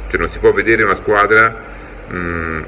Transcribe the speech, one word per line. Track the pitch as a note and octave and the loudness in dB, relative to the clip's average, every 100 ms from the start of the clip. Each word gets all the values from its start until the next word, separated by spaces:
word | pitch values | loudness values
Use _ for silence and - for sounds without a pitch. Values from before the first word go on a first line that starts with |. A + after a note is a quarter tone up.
| - | -6
cioè | - | -4
non | E2 | -4
si | - | 2
può | A2 | 2
vedere | G2 G#2+ A2+ | 2 2 2
una | G#2+ | 2
squadra, | F#2 - G#2 G2+ A2 A2+ A2+ - - - - - | 0 0 2 4 6 4 2 -12 -16 -16 -16 -10
mm, | F2+ F2 E2+ E2 D#2+ | -8 -6 -6 -6 -6